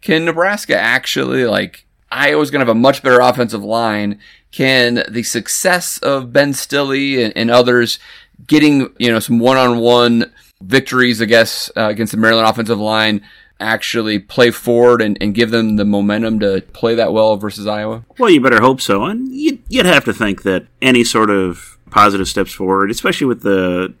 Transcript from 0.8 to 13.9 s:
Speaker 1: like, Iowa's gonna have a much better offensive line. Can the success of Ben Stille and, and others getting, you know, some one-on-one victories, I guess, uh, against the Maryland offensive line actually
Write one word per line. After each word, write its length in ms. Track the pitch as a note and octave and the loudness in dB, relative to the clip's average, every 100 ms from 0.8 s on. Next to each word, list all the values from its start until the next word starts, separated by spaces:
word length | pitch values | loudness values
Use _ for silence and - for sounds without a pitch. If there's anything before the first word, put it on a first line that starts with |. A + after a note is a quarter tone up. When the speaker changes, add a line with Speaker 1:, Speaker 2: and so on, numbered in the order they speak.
| A2 B2+ - - C3 C3 B2 | 0 -2 -2 -6 -2 -2 0
Speaker 1:
like, 420 | G2+ G2 - _ _ _ | -2 -4 -10 _ _ _
Iowa's 400 | A#2 C#3+ D3+ D3 | -2 0 0 0
gonna 140 | C#3+ B2 | 0 0
have 40 | |
a 60 | A2+ | 4
much 260 | B2+ C#3 | 4 2
better 180 | C#3 B2 | 4 4
offensive 440 | B2 B2 A#2 G#2+ | 4 2 -2 -4
line. 560 | G2+ A2+ A2+ G#2 G#2 G2+ - - _ | -4 -4 -2 -2 -4 -8 -14 -20 _
Can 520 | - C3+ C3 A#2+ A#2+ - | -4 0 2 2 0 -4
the 140 | G#2+ | -6
success 720 | A#2 A#2+ G2 - F#3 F3+ - - | -6 -6 -6 -4 -2 -2 -4 -6
of 320 | - C#3 B2+ | -4 -4 -2
Ben 220 | B2 C#3+ | 0 0
Stille 720 | C3+ - C#3+ C#3 C#3 C#3 C3+ | -2 -4 -4 -2 -2 -2 -2
and, 100 | A2+ - | -2 -2
and 140 | A2+ | 2
others 460 | A#2+ B2 B2 A#2 - - - _ _ - | 2 4 2 0 -4 -12 -20 _ _ 0
getting, 420 | D3+ D3+ C#3+ C3 _ | 2 4 2 -2 _
you 140 | A#2+ | -2
know, 80 | A2+ | 0
some 180 | - A#2 | 0 0
one-on-one 920 | A#2+ C3 C3 A#2+ A#2 A#2+ A#2+ A#2 - _ _ _ | 2 2 2 2 2 4 4 2 -2 _ _ _
victories, 600 | F#2+ C3 C3+ B2+ B2 A2 | -2 -2 0 0 0 0
I 40 | A2 | 2
guess, 440 | A#2 A2+ - - - | 2 2 -2 -8 -4
uh, 100 | A2 | -4
against 240 | G#2+ A2+ | -2 -4
the 60 | G#2+ | 0
Maryland 300 | A2+ A2+ A2+ | 2 2 2
offensive 320 | A2 A2 A2 | 0 -4 -4
line 420 | G#2+ A2 G#2+ G#2+ - - _ _ | -2 0 0 -2 -6 -20 _ _
actually 580 | G#2+ A2 - | -6 -4 -4